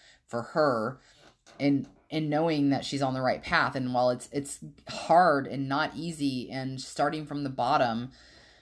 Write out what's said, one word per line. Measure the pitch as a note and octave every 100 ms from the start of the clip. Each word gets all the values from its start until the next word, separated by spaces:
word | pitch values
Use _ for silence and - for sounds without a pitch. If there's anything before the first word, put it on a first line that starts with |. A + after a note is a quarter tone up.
| - _ -
for | A#2
her. | A#2 E3 D3+ A#2+ A2 C3+ _ _ - _ _ -
And, | C#3+ C#3 - _ -
and | D#3 D3+
knowing | D3+ E3 D3+ C#3
that | C3+ -
she's | C#3
on | C3+
the | C3
right | B2+ A2+
path. | - E3+ C3 C3
And | B2+
while | B2 B2+
it's, | B2 -
it's | C#3+ C#3 - D#3 - -
hard | - - E3 F3+ C#3+ A2+
and | B2+ C3+
not | C#3 D#3 B2+
easy | E3 D#3 C#3+ B2+ A2
and | B2+ C3 C3
starting | - - D3 D#3 D3
from | D3
the | C#3
bottom | C3 B2 D3 B2 A2+ B2+ - - - - -